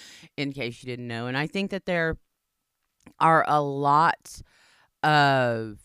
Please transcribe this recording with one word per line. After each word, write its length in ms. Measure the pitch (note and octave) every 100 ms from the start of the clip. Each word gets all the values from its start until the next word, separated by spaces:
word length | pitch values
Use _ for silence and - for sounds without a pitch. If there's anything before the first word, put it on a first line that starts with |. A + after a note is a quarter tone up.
| - - - -
in 160 | C#3+
case 280 | C3+ A#2+ A#2
you 60 | B2+
didn't 220 | B2 B2
know. 180 | A#2 A#2+
And 100 | C3
I 80 | D#3
think 260 | G3 G3
that 140 | G3 -
there 320 | F3 E3 D#3+ _ _ _ _ _ _ _ _ - _
are 240 | D#3+ D#3+ -
a 120 | D3+
lot 800 | C#3+ C#3 C#3+ D3 E3 - - - - _ _ _ _ _
of, 760 | D3+ D3+ C#3+ C3+ B2 A#2 A2+ G#2